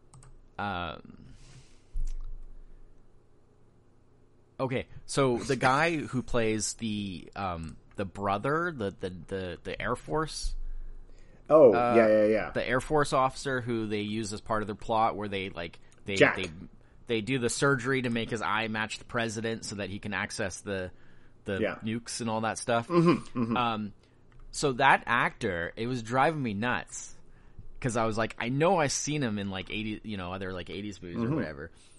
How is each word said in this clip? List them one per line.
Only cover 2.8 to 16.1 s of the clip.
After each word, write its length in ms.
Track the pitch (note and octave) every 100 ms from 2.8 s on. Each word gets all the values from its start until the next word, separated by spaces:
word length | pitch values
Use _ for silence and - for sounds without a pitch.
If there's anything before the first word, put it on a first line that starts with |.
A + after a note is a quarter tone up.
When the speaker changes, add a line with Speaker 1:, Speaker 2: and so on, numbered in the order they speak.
| - - - - - - - _ - _ _ - - - - _ _ -
Speaker 1:
okay, 260 | C3+ B2 - - -
so 320 | - C3+ A#2+
the 180 | A2+ C3
Speaker 2:
<laughs> 0 |
Speaker 1:
guy 400 | C3 C3+ E3 E3
who 260 | A2 B2+
plays 520 | - B2 A2 A2 G#2
the, 560 | - A2+ G#2 G2+ F2 - -
um, 400 | G2 E2+ D#2+ D2+ - -
the 80 |
brother, 680 | F#2+ - G2+ G2+ C3+ D3+ F3 D3+
the, 180 | G2+ -
the, 100 | F#2+ F2+ C#2+
the, 300 | F#2+ F#2 E2
the 180 | - -
Air 140 | G2+ B2
Force 580 | - D#3 D#3 - - - - - - - - - - - -
Speaker 2:
Oh, 220 | D#3 C3+
Speaker 1:
uh, 220 | G#2+ A#2+ A#2
Speaker 2:
yeah, 120 | A2
yeah, 160 | G#2+ G#2+
yeah. 240 | G#2+ E2
Speaker 1:
the 140 | B2 -
Air 120 | B2+
Force 340 | - D3+ C#3+
officer 480 | C#3+ C3 - C#3+ C3
who 240 | A#2+ A2+ A2
they 160 | G#2
use 320 | G#2 G#2+ G#2+
as 60 | G#2
part 200 | - A2
of 60 | G2+
their 60 | G2+
plot 400 | - A2 A2 E2+
where 120 | G#2
they, 200 | G2 F#2+
like, 300 | - E2+ - - -
they, 100 | -